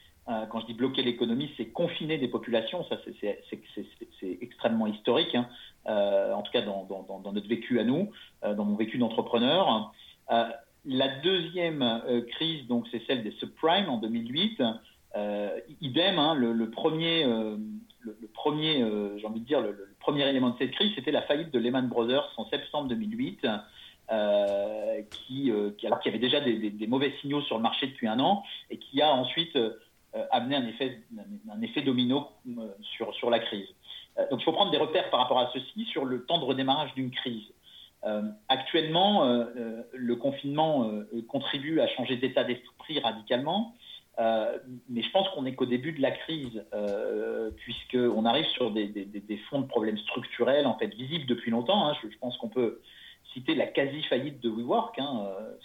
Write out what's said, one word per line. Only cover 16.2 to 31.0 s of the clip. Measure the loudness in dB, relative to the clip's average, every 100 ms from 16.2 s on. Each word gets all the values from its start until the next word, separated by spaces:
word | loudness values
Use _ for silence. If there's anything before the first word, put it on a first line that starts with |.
hein, | 4 4
le, | 4
le | 2 0
premier, | 0 0 2 2 4
euh, | 4 2 0 -4 -6 -10 -14 _
le, | -14 -12
le | -14
premier, | -4 0 2 2 2
euh, | 2 2 -2 -4
j'ai | -6
envie | -6
de |
dire, | 0 0
le, | 0
le | -4 -12 -8
premier | -2 2 4
élément | 4 2
de | 2
cette | -2
crise, | 2 0
c'était | 0 0
la | 0
faillite | 2 0 0
de | 0
Lehman | 2 2 0
Brothers | 2 2 2 0 -6
en | -6
septembre | -6 -4 -4 -2
deux |
mille | -2 -2 -2
huit, | -4 -2 -2 -2 -6 -20 -20 -16 -4
euh, | 0 4 4 4 2 0 -2 -2 -4 -6
qui, | -12 -10 -2 2
euh, | 2 0 -2
qui, | 0
alors | 0
qu'il | 0
y |
avait | 0
déjà | 2 2
des, | 2 2
des, | 0
des | -4 0
mauvais | 2 2 -2
signaux | -4 -2
sur | -2 0
le |
marché | 0 0 -4
depuis | -2 0
un | 2
an, | 4 2 -2 -14 -14
et | -14
qui | -4 2
a | 4
ensuite, | 4 2 -2 0 2
euh, | 0 -2 -16 _ _ -6 0
amené | 0 2
un | 0 -2
effet, | -2 -4 -4